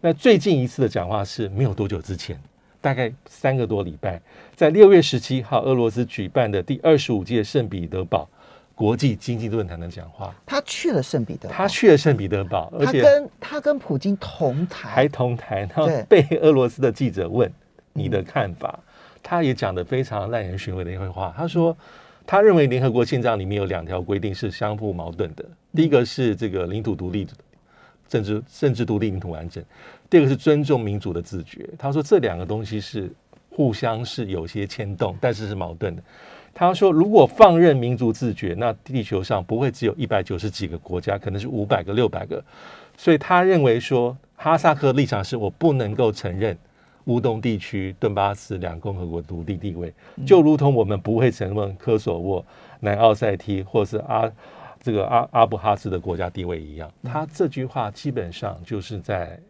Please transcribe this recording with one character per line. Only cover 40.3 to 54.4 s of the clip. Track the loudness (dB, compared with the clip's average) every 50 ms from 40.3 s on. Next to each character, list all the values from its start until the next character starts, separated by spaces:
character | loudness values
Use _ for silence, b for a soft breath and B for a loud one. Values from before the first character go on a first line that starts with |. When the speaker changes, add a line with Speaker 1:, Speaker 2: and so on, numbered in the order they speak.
| -6
Speaker 1:
十 | -6 -4 -6
几 | -6 -6 -8
个 | -8 -8
国 | -10 -10 -6 -8 -6
家， | -4 -4 -4
可 | -4 -4 -6
能 | -6 -6
是 | -6
五 | -6 -6 -6 -2
百 | 0 0 -2 0
个、 | -2 -2
六 | 0 0 0
百 | -2 -4 -8
个。 | -8 -10 -10 -10 B B B B B B B B B B
所 | _ 2 2 2
以 |
他 | 2 2 2 2 4 4
认 | 4 4 4 4
为 | 4 2 2
说， | 0 0 0 0 0 0 -4 -8 _ _ _
哈 | -6 0 0 0 4
萨 | 4 2 2
克 | 4 2 2
立 | 2 2 0
场 | 0 0 -4 -4
是 | -4 -4
我 | -4 -4 -4
不 | -4 _ 2 2 2
能 | 2 0 -4 0
够 | 0 0 0
承 | 0 -2 -6 -8 -4
认 | -2 -2 -2 -4 -6 _ b b b b b b b b
乌 | -2 -2 0
东 | 0 0 -2 -2
地 | -2 -2 -2
区 | -2 -6 -8 -8 -6 -6 -6 -6 _
顿 | -4 -2 0
巴 | 0 0 0 -2
斯 | -4 -8 -10 -10 -8
两 | -8 -8 -10 -8
共 | -10 -10 -8
和 | -8 -8
国 | -8 -8 -8 -8
独 | -8 -10 -10 -6
立 | -6 -8
地 | -6 -6 -8 -8
位， | -8 -10 -12 -12 B B B B
Speaker 2:
嗯。 | B 4
Speaker 1:
就 | 6 6 8 8
如 | 6 4
同 | 4 4 2 4
我 | 4 2
们 | 0 0 -4
不 | -2 -2 0
会 | 2 2 2
承 | 0 0 -6 -4 -4
认 | -4 -4 -6 -8
科 | -8 -2 0 0
索 | 0 0 -2 -4 -4
沃、 | -2 -4 -4 -4 -6 B B B B B B B
南 | -4 -4 0 4
奥 | 4 4 4
塞 | 4 0 -2 -2
梯 | -4 -6 -6 -6 -6 -6
或 | -2 0 -2 0
是 | 0 -4 -8
阿-， | -6 -4 -2 -2 -2 -2 -4 B